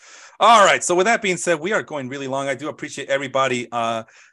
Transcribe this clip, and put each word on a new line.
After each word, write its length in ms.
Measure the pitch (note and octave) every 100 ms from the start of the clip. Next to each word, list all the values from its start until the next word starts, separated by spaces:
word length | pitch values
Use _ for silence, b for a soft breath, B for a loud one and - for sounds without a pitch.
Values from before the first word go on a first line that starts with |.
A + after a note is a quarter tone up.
| B B B B
All 240 | G#3 A3+ F#3
right. 180 | C3+
So 100 | -
with 120 | F3 G3
that 160 | A#3
being 160 | G3+ F3
said, 240 | - E3
we 100 | E3+
are 120 | G#3
going 260 | B2+ D3+ B2+
really 180 | C#3 C3+
long. 220 | C3+ C#3
I 60 | B2+
do 120 | D3+
appreciate 400 | B2+ D3 - B2+
everybody, 640 | C#3 C#3 C3 C3 B2 A#2+
uh, 320 | A#2+ A#2 A2+ A2+ B B